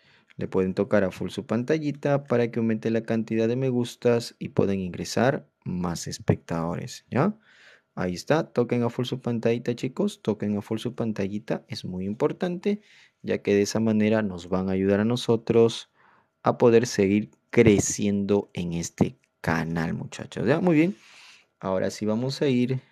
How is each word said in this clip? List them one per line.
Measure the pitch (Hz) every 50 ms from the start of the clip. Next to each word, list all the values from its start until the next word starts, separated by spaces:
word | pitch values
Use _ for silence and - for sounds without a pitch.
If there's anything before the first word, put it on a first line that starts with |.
| _ _ _ _ _ _ -
Le | - 104
pueden | - - 95 95 92 90
tocar | - 101 - 107 104 98
a | 92
full | - - 104 90
su | - 101 -
pantallita | - 113 117 123 123 156 160 151 147 139 147 - 143 143 139 143
para | - 123 120 120 113
que | - 120
aumente | 113 113 110 107 - 113
la | 113 113
cantidad | 113 - 113 113 110 - 113 110 113
de | 113 120
me | 131 135 131
gustas | 123 123 120 120 - - - 120 120 117 117 - -
y | - 92 92
puedan | - - 98 95 98 95
ingresar | 92 90 85 92 90 - - 110 110 135 147 - - _ _ _ -
más | - 90 90 87 85 85 - -
espectadores, | 87 87 - 98 - - - - - 85 82 82 85 87 87 - 127 - - _ -
¿ya? | - 117 156 208 214 - _ _ _ _ - - - _ _ _ -
Ahí | - 90 92 90
está, | - - - 147 160 - - -
toquen | 123 123 120 123 120 120
a | 117
full | - - 123
su | - 139 131
pantallita, | - 120 117 113 - 117 117 123 123 123 123
chicos, | - - 131 - - 196 208 - -
toquen | - 113 104 - 104 104 104
a | 101
full | 101 - 113
su | 113 - 120 -
pantallita, | - 120 113 104 104 98 95 104 107 - - 165 208 -
es | - - - -
muy | - 92 92 95
importante, | 98 107 - 139 156 165 - 190 180 180 180 - 202 208 208 _ _ - - - _ _ _
ya | - 101 101 104
que | - - 101
de | 101 101
esa | - - 110
manera | 113 113 107 107 107 107 110 110
nos | 107 98 90 85 87 85
van | 92 92 95 95
a | 95
ayudar | 95 95 98 101 101
a | 107
nosotros | 113 120 127 - - 117 113 - - 113 117 113 117 113 - - _ _ _ _ _ _ _ _ _ _ _ -
a | 120 -
poder | - 131 120 113 117 120
seguir | - - - 101 95 101 107 107 - _ _ _ -
creciendo | - 120 113 113 101 95 - - - - 107 101 101 101 101 98 101 101 - _ -
en | - 87 87 85
este | 85 82 - - - - - - _ _ _ _ -
canal, | - - 82 82 82 80 82 82 80 87 85
muchachos. | 85 - - - - - - - - -
¿Ya? | 107 143 165
Muy | 180 180 165
bien. | 147 165 185 208 _ _ - - - - - - _ _ _ _ -
Ahora | - 98 95 95 98 98
sí | - - 104
vamos | 104 107 113 127 135 135 -
a | 156
ir | 143 127 123 123 123 131 127 - _